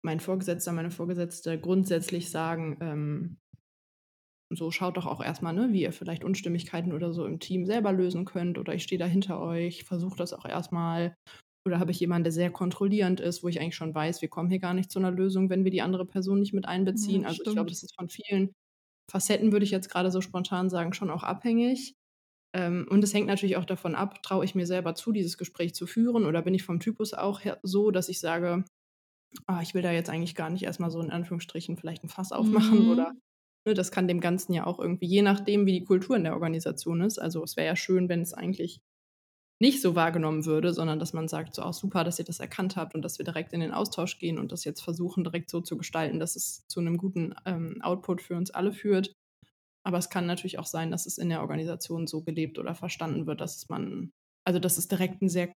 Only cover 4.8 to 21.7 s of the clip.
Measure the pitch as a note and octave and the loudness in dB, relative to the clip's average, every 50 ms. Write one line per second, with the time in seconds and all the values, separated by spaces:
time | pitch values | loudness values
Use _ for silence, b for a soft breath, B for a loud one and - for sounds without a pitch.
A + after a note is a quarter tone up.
4.8 | F#3 F3+ F3 F#3 E3+ - - - - - E3 - F3+ E3 D#3+ F#3+ A#3+ B3+ G#3 F#3 | -2 -2 -2 -2 -4 -4 -6 -4 -4 -4 -4 -2 -4 -2 0 2 2 4 4 2
5.8 | D3 - E3+ - - - E3+ - - F#3 F#3+ - - F3 E3+ E3+ - - - E3+ | 2 0 -2 -6 -6 -6 -6 -4 -2 -2 -2 -2 0 -2 -2 -2 -2 -4 -4 -4
6.8 | E3+ F3+ D#3+ D#3+ F3 E3+ E3 E3+ D3+ G2+ D#3+ E3+ - - F#3 F#3 F3 F#3 G#3+ A#3+ | -2 -2 -2 -2 -2 -2 -2 -2 -4 -4 -4 -6 -4 -2 -2 -2 0 0 0 2
7.8 | G#3+ G3+ F#3+ F#3 F3+ F3+ F3+ E3 F#3 - - F3+ F3 F3 E3+ - - E3+ D#3 F3+ | 2 2 4 4 2 2 2 -2 -4 -4 -4 -2 -2 -2 -2 -2 -4 -4 -4 -4
8.8 | - - F#3+ F3 E3+ F3 E3+ G3 G3 F#3+ E3+ - E3+ E3+ E3+ E3+ E3+ F3 E3+ - | -2 -2 -2 0 0 2 2 2 2 0 -2 -4 -4 -2 -2 -2 -2 -2 -4 -8
9.8 | - - F#3 E3+ F3 F#3 F#3 - F3 F3+ - - - - - - E3+ - F3 E3+ | -8 -6 -4 -4 -4 -4 -4 -4 -6 -6 -6 -12 -10 -6 -6 -6 -4 -2 -2 0
10.8 | E3+ E3+ E3 E3+ E3+ F3 E3+ _ _ B B B B _ _ _ _ F#3 F3 E3+ | 0 0 0 0 -2 -2 -4 _ _ B B B B _ _ _ _ 0 2 2
11.8 | F#3 F3 F3+ - F3+ F3 F3+ E3+ E3 E3 D#3+ E3 F3 F3 F3 - F#3 F3+ F3 - | 2 0 0 0 0 2 2 2 2 2 2 2 0 0 0 -2 -2 -2 0 0
12.8 | G3+ G3+ G3+ G#3 G3 F3+ F#3 F#3 - F3 F3 - - F3 E3 - D#3 E3+ - - | 2 2 4 4 4 4 2 2 0 -2 -2 -2 -2 -2 -2 -2 -4 -4 -4 -6
13.8 | E3 D#3+ D#3 D#3 D3+ D#3+ F3 - - D#3 - E3+ E3 F3+ F#3+ F#3 F#3 F3 F3+ F#3 | -6 -4 -2 0 0 0 -2 -4 -6 -6 -4 -2 0 0 0 0 0 0 0 0
14.8 | F#3 - - F#3+ F#3+ F#3 F3+ F3+ F#3+ G3 F#3+ F#3+ F#3+ F#3+ F#3 F#3+ F#3+ F#3+ F#3 F3 | -2 -2 -2 0 0 0 2 2 0 2 4 2 2 4 4 4 2 4 2 2
15.8 | A2+ F3+ F#3 F#3 F#3 F#3 - G3 F#3 F#3+ G3 G3 G3+ G3 - G3 F#3+ - F3 F#3 | 2 2 0 0 -2 -2 -2 -2 0 2 4 4 2 2 0 -2 -2 0 0 2
16.8 | G3 F#3 F#3+ A3+ G#3 G#3 G3 F#3+ - A#2+ E3 E3+ - A3+ G#3+ G#3 - E3+ F3 - | 2 2 2 0 0 2 2 2 2 0 -4 -4 -2 0 0 0 0 0 -4 -8
17.8 | - - _ - F3+ E3+ - - G3+ - G3+ F#3+ G3 F#3+ - _ _ _ _ _ | -12 -14 _ -10 -10 -10 -10 -12 -4 0 2 2 2 2 0 _ _ _ _ _
18.8 | _ _ _ _ _ - - F#3+ - - G#3+ - G#3+ A3 G3+ G#3 G3+ G3 G3+ F#3+ | _ _ _ _ _ -4 -2 -2 2 2 2 6 6 6 6 6 4 4 2 0
19.8 | F#3 - - F3+ F3+ F#3 F3+ F#3 F#3+ - - F3+ F3+ - F#3+ F3+ F#3 F#3 F3+ E3+ | -2 -2 0 2 2 4 2 0 -2 -2 -4 -4 -2 -2 0 0 0 2 2 0
20.8 | E3+ E3+ F#3+ - G3+ E3+ D3+ E3 - - F#3+ G3 - A#3+ A3+ A#3 A#3+ B3 | 0 -2 -2 -2 -4 -4 -4 -2 -2 -4 -4 -2 0 2 4 4 4 4